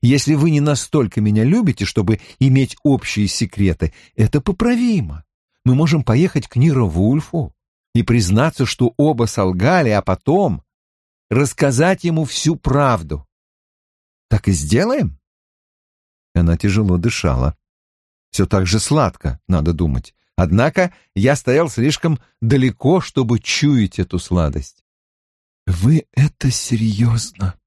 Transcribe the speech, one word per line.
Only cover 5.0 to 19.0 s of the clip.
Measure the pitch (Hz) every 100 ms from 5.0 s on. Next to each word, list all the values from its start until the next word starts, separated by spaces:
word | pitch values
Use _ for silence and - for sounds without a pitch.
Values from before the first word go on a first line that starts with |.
| 90 76 - _ _ _
Мы | -
можем | 127 160 160
поехать | 123 117 175 151 -
к | -
Ниро | 156 139
Вульфу | 101 80 104 143 - 165 120 _ _ _ _
и | 113
признаться, | - 117 90 104 156 - 127
что | - 123 -
оба | 147 127
солгали, | 113 - 95 92 113 180 131
а | 104
потом | - 92 - 170 185 76 _ _ _ _ _ _ _
рассказать | 110 143 - 143 123 170 190
ему | 175 160
всю | 151 - 151 160
правду. | - 135 143 110 78 73 - _ _ _ _ _ _ _ _ _ _
Так | 110 -
и |
сделаем?» | 90 73 113 208 294 123 71 _ _ _ _ _ _ _ _ _ _ _
Она | 87 85 85
тяжело | 104 98 104 90
дышала. | 104 - 82 65 64 - _ _ _ _ _ _ _
Всё | - 92
так | 101 90
же | 107
сладко, | - 151